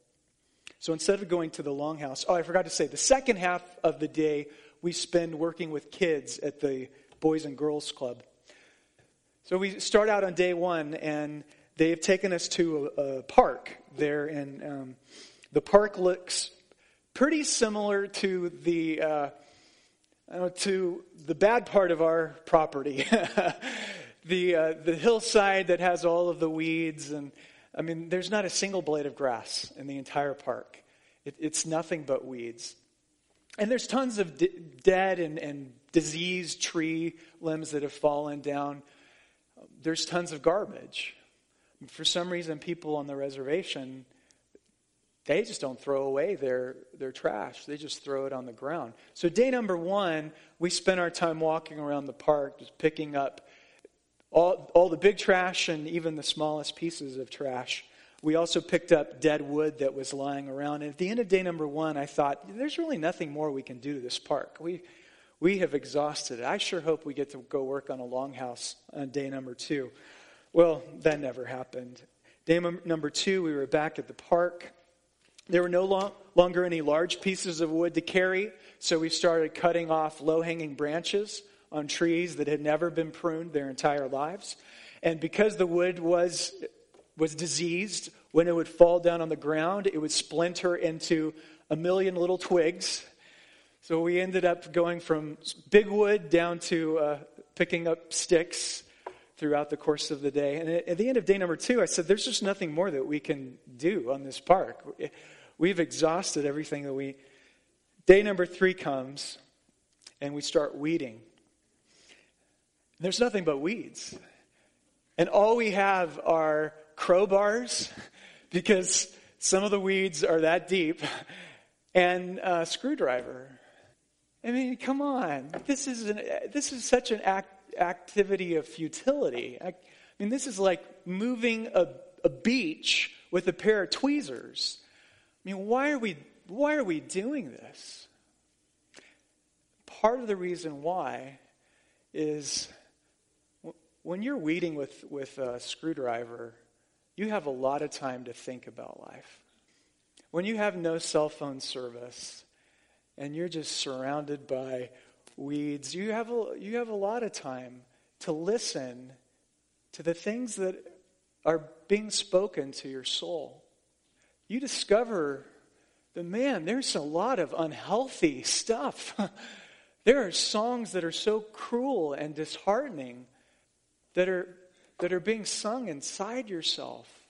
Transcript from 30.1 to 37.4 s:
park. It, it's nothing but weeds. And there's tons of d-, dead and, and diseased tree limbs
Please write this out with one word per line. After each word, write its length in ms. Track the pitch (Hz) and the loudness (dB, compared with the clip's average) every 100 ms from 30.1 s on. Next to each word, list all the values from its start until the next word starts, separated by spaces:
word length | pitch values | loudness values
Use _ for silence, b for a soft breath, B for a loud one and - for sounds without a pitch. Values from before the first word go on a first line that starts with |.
| 147 143 | -2 -2
park. 500 | 135 - 117 - - b b b b | -4 -6 -6 -8 -20 b b b b
It, 120 | - - | -16 -8
it's 260 | 156 151 160 | -4 -4 -2
nothing 380 | 160 165 165 | -2 -2 -4
but 220 | 143 131 127 | -2 -4 -4
weeds. 500 | 127 117 117 - - _ _ _ _ _ _ _ - | -10 -10 -12 -16 -18 _ _ _ _ _ _ _ -4
And 140 | 214 | 0
there's 160 | 247 - | 0 0
tons 320 | 254 262 208 | 0 0 0
of 180 | 180 139 | -2 2
d-, 140 | 175 - 165 - | 0 0 -16 0
dead 360 | - 185 190 180 | 4 6 4 2
and, 200 | 165 156 | -2 -4
and 320 | 147 143 135 120 _ | -8 -8 -12 -18 _
diseased 680 | 165 156 156 180 185 165 - | 2 2 0 -2 -2 -4 -6
tree 540 | - 175 160 160 165 156 B | -4 -2 -2 -2 -4 -6 B
limbs 320 | B | B